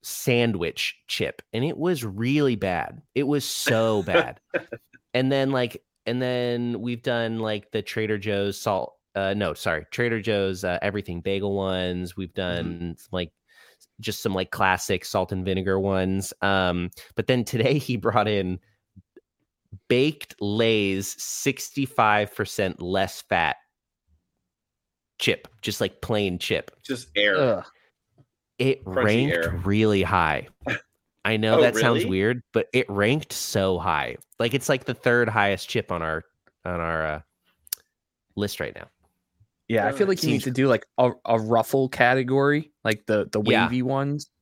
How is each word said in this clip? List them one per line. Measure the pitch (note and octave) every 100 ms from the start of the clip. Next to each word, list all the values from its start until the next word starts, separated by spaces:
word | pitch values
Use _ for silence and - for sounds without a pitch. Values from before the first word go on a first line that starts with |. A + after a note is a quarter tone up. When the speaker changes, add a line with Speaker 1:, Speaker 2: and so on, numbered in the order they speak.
Speaker 1:
sandwich | - - - A#2+ A#2+ G2 E2 - - - _
chip, | - D#2+ - _
and | A2
it | C#3+ -
was | E3+ E3
really | A2+ G2 A#2 D3 C#3 A2
bad. | F#2+ F2 C2 - _
It | -
was | C#3 D3 -
so | - - A2+ A2+ G#2+
Speaker 2:
<laughs> |
Speaker 1:
bad. | F#2 F#2 C2+ B1 _ - - - _ - _
And | B2+ C3
then, | C#3 C3+
like, | C3+ A#2+ - _ _ -
and | B2
then | B2+ B2 B2 A#2+ A#2+ A#2
we've | A#2+ A#2+
done, | C3 A#2+ A2+ A2+
like, | A2 G#2+ -
the | A2
Trader | G2+ - A2 G#2+
Joe's | G#2 G2 G2+ F#2+
salt, | - F#2+ - _ _ G2
uh, | G2 G2+
no, | F#2+
sorry, | D2 - D#2+ D#2
Trader | - A#2+ A2+
Joe's, | G#2 G#2 G2 F#2
uh, | F#2+ F2
everything | G2+ G2+ F#2 E2+
bagel | F#2+ G2 G2+ G2
ones. | F#2+ F#2 F2+ F2+ F2+ F#2
We've | F2+ - F2+
Speaker 2:
Mm-hmm. | F2 E2+ E2+
Speaker 1:
done | E2+ E2+
some, | -
like, | F#2 E2+ _ _ _ - _ _ -
just | A2 G#2
some, | - F#2+
like, | F#2+
classic | - G2 F#2 - F#2+ -
salt | G2+ F2+
and | F#2+ F#2
vinegar | F#2 F#2+ F#2+
ones. | G2 F#2+ F#2 F#2+ G2 -
Um, | G2 G2 F#2 F2 F2 - - -
but | -
then | B2+ A2+
today | A#2+ A#2+ C#3+
he | - A#2
brought | A2+ G#2+ G#2+
in | G#2 F#2 F#2 _ _ _ - _ - _ _ _ _ _ G2 _
baked | B2 D3 D3+ - -
Lay's | G#2 G#2 A2+ A2 G2 F#2+ G2+ -
sixty-five | - - - C3 - - C3 - A2 G#2 G#2 -
percent | G2+ - F#2+ -
less | F2 F#2+ F#2+ -
fat | - F#2+ D#2+ - _ _ _ _ _ _ _ _ _ _ _ _ _ _ _ _
chip, | - F#2+ - _
just, | - G2+
like, | G2 -
plain | - A2 G2 F2+
chip. | - F2 - _
Speaker 2:
Just | - B2 - -
air. | G#2 B2 C3 G2
Speaker 3:
Ugh. | - _ _ _ _ _ _ _ _ _
Speaker 1:
It | B2+ - F#2+ F#2
Speaker 2:
Crunchy | G#2 A2 C#3
Speaker 1:
ranked |
Speaker 2:
air. | F2 E2 F2 F2+
Speaker 1:
really | G#2 A2 G2+
high. | F2 F#2 E2 C#2+ - _ -
Speaker 2:
<laughs> | - - _ _ _ G2+
Speaker 1:
I | A2
know | A2 A2+
Speaker 2:
Oh, |
Speaker 1:
that | A#2+ A2
sounds | A#2+ A#2 A2+
Speaker 2:
really? |
Speaker 1:
weird, | F#2 G#2 B2 -
but | A#2 -
it | B2 -
ranked | G2+ G#2 D3 -
so | - - A2 F#2+ F2+
high. | F2 D#2 B1 B1+ - _
Like, | A#2
it's, | C3+ -
like, | C3+ -
the | A#2+
third | B2+ A#2+ A#2
highest | A2 G2+ F#2+ -
chip | A#2 -
on | F2
our, | D#2+ D#2+ - _ _ _ F2+
on | F2
our, | E2 D#2+ D#2+
uh, | D2+ - _ _ _ _ - _ _ _ _ _ -
list | G2+ -
right | C#2 G1+
now. | G1+ _ _ _ _ _ _ _ _
Speaker 3:
Yeah, | A2+ G2+
I |
feel | C#3 G3
Speaker 2:
Uh, |
Speaker 3:
like | F#3+
you | -
need | A#2+
Speaker 1:
seems |
Speaker 3:
to | C3
do, | B2 C3+
like, | A#2 - -
a, | B2+ A2 -
a | A2+
ruffle | A2 A#2 A2 C3+ C3
category, | - B2 C3 B2 C3+ C#3 D3 D#3 _
like | A2+ G#2+ -
the, | G#2+ F#2
the | G#2+
Speaker 1:
Yeah. | G#2+ A#2 F2+
Speaker 3:
wavy | B2+
ones. | B2+ C3+ C#3 D3 - _